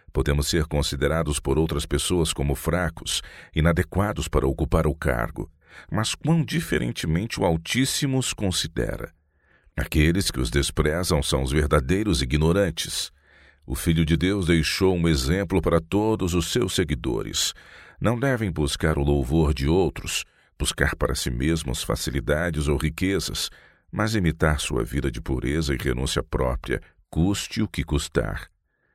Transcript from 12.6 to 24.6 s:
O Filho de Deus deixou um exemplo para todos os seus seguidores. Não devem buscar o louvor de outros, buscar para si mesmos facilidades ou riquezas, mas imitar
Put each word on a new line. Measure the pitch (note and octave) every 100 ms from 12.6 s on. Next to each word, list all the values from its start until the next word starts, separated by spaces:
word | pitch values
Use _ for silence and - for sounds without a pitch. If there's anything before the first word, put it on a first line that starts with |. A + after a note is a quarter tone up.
| F#2+ E2 - - - _ _ _ - _
O | -
Filho | - - D#2+
de | D#2 D#2+
Deus | F2+ G2+ E2+
deixou | E2+ D2+ - F#2+
um | F2+ E2
exemplo | D2 C2 F#2 F#2+ F#2
para | E2 E2
todos | E2 G2+ A2 A2 F#2
os | F2 D#3+
seus | B2 G2+
seguidores. | - D#2+ C2+ C2+ A1 G#1 - - - - - - -
Não | - A#2+
devem | C#3 B2 G#2+
buscar | D#2 D2 - D#2+ D2
o |
louvor | C#2+ C#2+ B1+ D#2+ D2
de | C2+ C#2
outros, | F2+ F#2+ - - - - _ _ -
buscar | C2+ - C#2 -
para | C2
si | C#2 D2
mesmos | A#1+ C#2+ E2 C2 -
facilidades | - - - C2 C#2 D2 F2 D2+ D2
ou | C#2
riquezas, | D2+ D#2+ F#2+ F#2+ - - - - - _ _
mas | - G#2+
imitar | A2 E2+ D#2+ D#2+ D2+